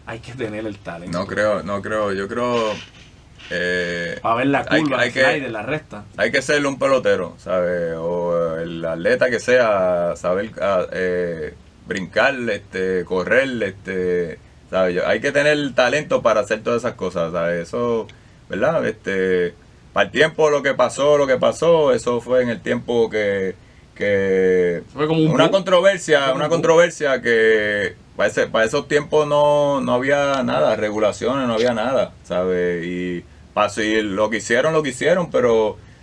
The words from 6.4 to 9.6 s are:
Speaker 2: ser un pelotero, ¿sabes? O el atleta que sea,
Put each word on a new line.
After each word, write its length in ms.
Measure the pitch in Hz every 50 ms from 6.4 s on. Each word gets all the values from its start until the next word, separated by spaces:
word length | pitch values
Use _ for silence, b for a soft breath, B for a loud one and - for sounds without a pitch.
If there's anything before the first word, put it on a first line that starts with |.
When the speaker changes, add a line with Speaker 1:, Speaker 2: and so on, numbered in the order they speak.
Speaker 2:
ser 220 | 131 - 147 147 143
un 140 | 139 131 123
pelotero, 560 | 135 135 135 123 107 101 101 95 90 85 - -
¿sabes? 560 | - 92 90 92 90 87 90 87 85 82 82 82
O 600 | 82 85 87 87 87 87 85 85 85 82 80 82
el 260 | 85 85 85 82 82
atleta 440 | 82 82 82 85 104 127 123 131 127
que 120 | 120 107
sea, 760 | - - 123 127